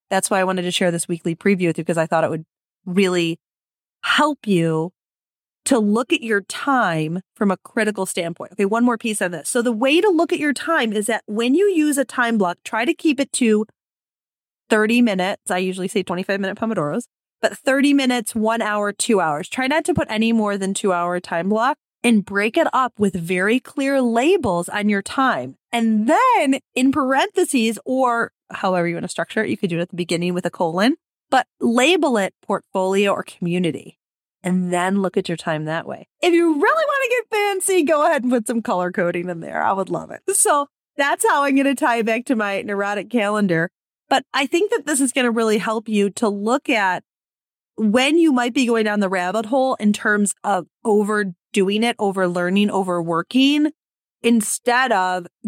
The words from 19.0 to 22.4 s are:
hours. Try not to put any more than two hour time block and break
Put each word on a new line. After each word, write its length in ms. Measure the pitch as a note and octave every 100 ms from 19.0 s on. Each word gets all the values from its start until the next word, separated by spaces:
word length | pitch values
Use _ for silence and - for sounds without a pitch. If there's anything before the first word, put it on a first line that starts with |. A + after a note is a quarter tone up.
| - G#3
hours. 260 | D#3+ D3 F#3
Try 200 | - C4
not 180 | D4+ E4
to 80 |
put 140 | D4+ D4+
any 220 | G#3+ A3+
more 240 | A3+ G#3 G3+
than 160 | F#3+
two 180 | G3 G3+
hour 260 | F3 F3 F3+
time 260 | - E3+ F3+
block 280 | G#3+ B3 - _ _
and 220 | A#3+ A3 -
break 320 | G3